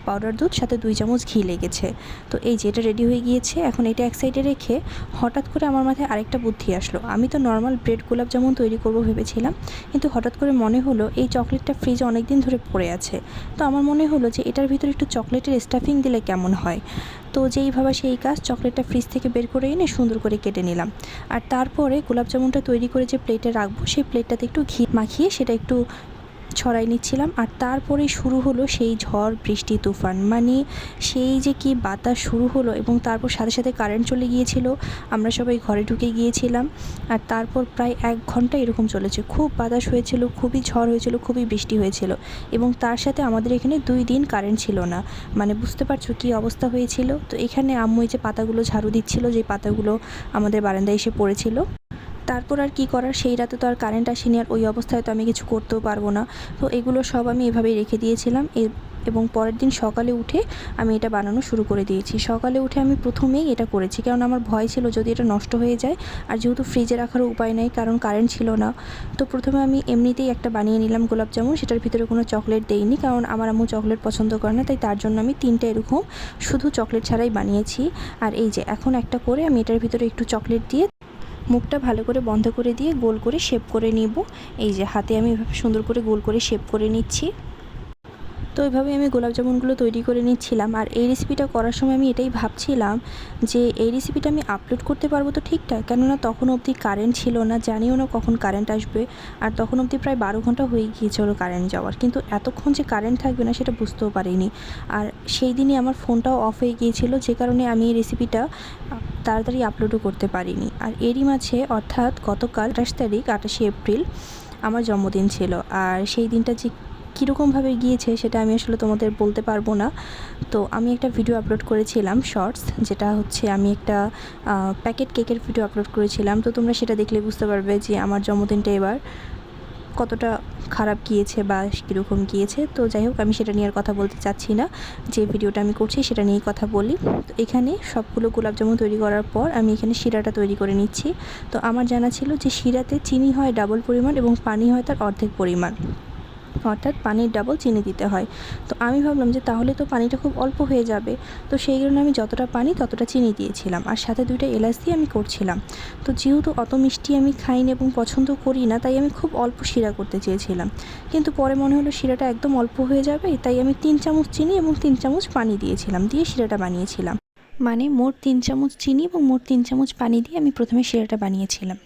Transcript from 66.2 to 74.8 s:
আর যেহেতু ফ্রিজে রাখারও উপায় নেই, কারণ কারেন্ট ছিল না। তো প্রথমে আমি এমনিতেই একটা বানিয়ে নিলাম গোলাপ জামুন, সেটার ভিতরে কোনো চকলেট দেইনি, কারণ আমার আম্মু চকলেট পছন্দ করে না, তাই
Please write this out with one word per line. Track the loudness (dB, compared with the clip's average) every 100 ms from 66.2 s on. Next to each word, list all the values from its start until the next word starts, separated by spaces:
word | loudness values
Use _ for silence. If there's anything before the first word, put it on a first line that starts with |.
| -4
আর | 0
যেহেতু | 0 0
ফ্রিজে | 0 0 2 0
রাখারও | 0 0 0
উপায় | 0 0
নেই, | 0 0
কারণ | 0 0 0
কারেন্ট | 2 2 2
ছিল | 2 0 2
না। | 0 -2 -10 -10 -8
তো | -4
প্রথমে | -2 -2 0 2
আমি | 4 2 2
এমনিতেই | 2 4 2 -2
একটা | -2 -2
বানিয়ে | 0 2 2
নিলাম | 2 2 2
গোলাপ | 0 0
জামুন, | 0 0 0
সেটার | 0 0
ভিতরে | 0 0 2
কোনো | 0
চকলেট | 2 0 2 0 2
দেইনি, | 2 2 2
কারণ | 2 0
আমার | 0 0 0
আম্মু | 2 2
চকলেট | 0 0 0
পছন্দ | -2 0 0 2
করে | 2
না, | 0
তাই | 0 0